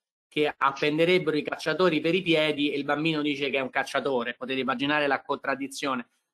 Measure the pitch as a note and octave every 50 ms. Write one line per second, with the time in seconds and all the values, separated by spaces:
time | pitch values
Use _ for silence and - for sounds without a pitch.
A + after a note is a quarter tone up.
0 | _ _ _ _ _ _ _ D3+ D3 D3 - - - C#3 C#3 - - D3+ D3+ D#3+
1 | E3 E3+ F#3 F3+ D#3+ D#3 D3+ D3+ C3 - - - - E3 D3+ D#3 F#3 F3+ D#3 D3
2 | D3+ E3 E3+ F#3+ F3+ E3 D#3+ D#3 D#3 D#3 D3 C#3 D3 D3 C3+ C#3+ C#3 C#3+ C#3+ D3
3 | D#3 E3 D#3+ D3+ D3 D3+ C#3+ C3+ C#3+ C#3 A#2+ C#3 C3 B2+ - C#3 C3 - - C#3
4 | B2 C#3+ C3+ B2 A#2 B2 A#2+ - B2+ A#2+ C3+ C3 B2+ B2+ C3+ A#2+ C#3 C#3+ D3+ D3+
5 | D3 C#3+ C3+ B2+ - - C#3 C3 - C#3 C3+ C3 C#3 C3+ - - D3+ C#3+ C3 B2
6 | A#2 - _ _ _ _